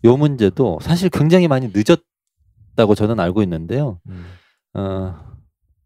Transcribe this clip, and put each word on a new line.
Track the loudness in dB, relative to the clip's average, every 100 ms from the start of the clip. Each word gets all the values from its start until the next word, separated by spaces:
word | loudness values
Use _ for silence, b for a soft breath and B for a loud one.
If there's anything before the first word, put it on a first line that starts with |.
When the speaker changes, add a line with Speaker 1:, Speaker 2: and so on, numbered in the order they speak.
Speaker 1:
요 | 6 4
문제도 | 2 2 0 2 -2 -2
사실 | -2 0 0
굉장히 | 0 2 4 4
많이 | 0 -2
늦었다고 | -4 2 0 _ _ _ _ _ _ _ -2 2 2
저는 | 0 -2
알고 | -2 0
있는데요. | -2 -4 -6 -6 -6 -8 -16
Speaker 2:
음. | -18 -18 -20 B B _
Speaker 1:
어, | -10 -8 -6 -8 -12 b b _ _ _ _